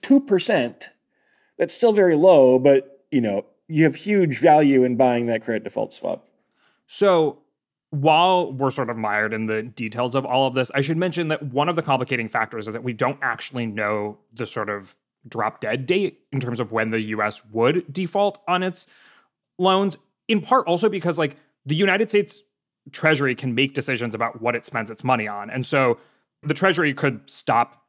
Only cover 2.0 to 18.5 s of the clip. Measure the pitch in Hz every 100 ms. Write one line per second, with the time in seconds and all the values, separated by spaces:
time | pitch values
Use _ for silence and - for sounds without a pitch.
2 | 180 151 180 165 131 127 135 135 135 -
3 | _ 131 113 98 - _ _ 156 160 -
4 | 202 202 170 123 160 151 147 135 127 120
5 | 131 120 117 113 117 110 107 - 110 -
6 | - - _ _ _ _ _ _ _ -
7 | 202 175 156 - _ _ _ _ _ 147
8 | 147 156 180 185 170 131 135 123 120 117
9 | 110 104 107 110 110 110 113 - 113 113
10 | 123 131 131 127 135 127 127 139 139 165
11 | 180 165 160 156 147 123 156 165 147 131
12 | 123 127 110 117 110 113 107 113 123 113
13 | 127 139 135 113 - 131 117 104 104 107
14 | 104 104 _ 113 113 - 104 101 95 _
15 | _ _ 120 - 110 - 110 127 131 180
16 | 196 - _ 135 123 120 110 113 110 113
17 | 107 107 107 - 110 110 120 170 - 143
18 | 180 196 202 202 -